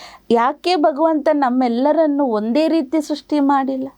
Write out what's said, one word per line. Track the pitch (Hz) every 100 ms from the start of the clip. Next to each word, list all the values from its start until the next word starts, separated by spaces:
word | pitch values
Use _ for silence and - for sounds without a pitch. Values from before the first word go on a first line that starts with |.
| - - -
ಯಾಕೆ | 233 240 294 349 359
ಭಗವಂತ | 311 277 320 311 320
ನಮ್ಮೆಲ್ಲರನ್ನು | 294 262 247 247 233 277 311 311 285 277
ಒಂದೇ | 214 220 247 320
ರೀತಿ | 330 262 320
ಸೃಷ್ಟಿ | 302 294 - 294
ಮಾಡಿಲ್ಲ? | 277 277 269 269 262